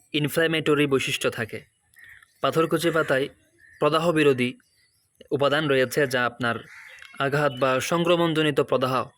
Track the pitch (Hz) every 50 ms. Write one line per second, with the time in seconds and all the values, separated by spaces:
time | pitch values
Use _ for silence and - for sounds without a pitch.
0 | _ _ - 147 151 135 - 165 165 160 165 156 143 156 147 143 147 139 135 127
1 | - 143 131 - - 127 - 123 113 - - 104 - _ _ _ _ _ _ -
2 | - - - - _ _ _ _ - 135 127 160 165 156 170 151 160 170 156 160
3 | 151 - 139 131 143 - - _ _ _ _ _ _ - - - 147 151 156 160
4 | 165 175 160 156 151 143 135 123 123 123 127 - _ _ _ _ _ _ _ _
5 | _ _ _ - - - - 127 143 139 139 151 160 143 135 131 131 127 - 156
6 | 143 127 131 123 123 120 - - 123 120 113 113 - - - - - - - -
7 | - - - - 143 139 139 151 147 143 127 127 139 131 131 131 127 - 175 170
8 | 170 170 175 170 170 165 156 156 156 151 139 156 135 - 139 123 131 127 131 123
9 | - - -